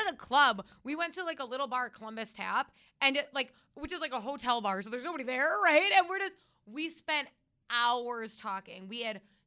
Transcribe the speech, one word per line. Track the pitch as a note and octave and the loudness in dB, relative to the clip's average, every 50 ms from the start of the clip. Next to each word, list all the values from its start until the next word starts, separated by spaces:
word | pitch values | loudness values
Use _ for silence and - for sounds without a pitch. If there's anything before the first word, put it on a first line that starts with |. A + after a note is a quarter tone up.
| A4 | 0
at | G4 D4 | -2 -4
a | |
club. | - - - A#3+ D4 C#4+ B3+ A3 G3 F#3+ - - - | -4 -4 2 6 6 6 6 6 2 -4 -12 -20 -12
We | - B3 D4 | -8 -6 -4
went | D#4+ E4+ E4+ - | -2 -2 -4 -4
to, | F4+ F#4 | -4 -4
like, | E4 D#4+ - | -4 -4 -6
a | C4+ | -6
little | A#3 A#3+ C4+ C#4+ A#3+ | -6 -4 -4 -4 -2
bar, | B3 B3+ B3 A#3 | -2 -2 -2 -4
Columbus | - - A3 A3 A3 A3 A3 - | -6 -12 -14 -10 -8 -8 -8 -8
Tap, | - - F#3+ F#3+ F#3+ A#3 C#4 - _ _ _ _ _ _ | -8 -8 -6 -2 -2 -2 -2 -4 _ _ _ _ _ _
and | C#4 C4+ C4+ C#4+ | 2 2 2 2
it, | C#4+ - - | -2 -2 -4
like, | C#4 C4 - - _ _ _ _ | -4 -4 -4 -8 _ _ _ _
which | C4+ D4 - | -12 -10 -8
is, | F4+ F4 | -6 -6
like, | E4 D4 | -4 -4
a | B3 B3 | -4 -4
hotel | G3+ B3 C#4+ C#4 A#3 B3 A#3+ A#3+ | -4 -4 -6 -2 0 0 0 2
bar, | G#3+ G3+ F#3+ F#3+ | 2 0 -2 -2
so | G3 A3 | -4 -6
there's | A3+ B3 B3 | -8 -6 -6
nobody | E4+ E4+ D4+ B3 | -6 -6 -4 -4
there, | A#3+ B3+ B3+ C#4 D#4+ F#4+ G#4 | -2 0 2 2 2 2 4
right? | G4+ E4+ D4+ D4+ F#4 G4+ G4 | 6 6 8 6 6 8 8
And | G4 F4+ E4+ | 6 6 6
we're | F#4 G4 | 2 -2
just, | G4 F#4+ - - _ _ _ _ _ | -2 -4 -6 -10 _ _ _ _ _
we | - G#3+ C#4+ D#4 D#4+ | -12 -8 -6 -6 -6
spent | D#4+ - - - D#4 D4 C4+ C#4 - _ _ _ _ _ _ - | -6 -8 -4 -2 -2 -2 -2 -4 -10 _ _ _ _ _ _ -2
hours | A#3 A#3+ A#3+ A#3+ B3 B3 A#3+ A#3+ A#3+ A#3 A3+ A3 A3+ - | 0 2 4 4 2 2 -2 -4 -6 -6 -8 -8 -10 -10
talking. | - G#3+ G3 F#3+ F#3+ F#3 - F#3+ F#3+ F#3+ | -8 -8 -8 -8 -8 -12 -16 -16 -14 -10
We | A3 A#3+ | -10 -6
had | A#3 A3+ G#3+ E3+ - _ _ _ _ | -6 -6 -8 -8 -12 _ _ _ _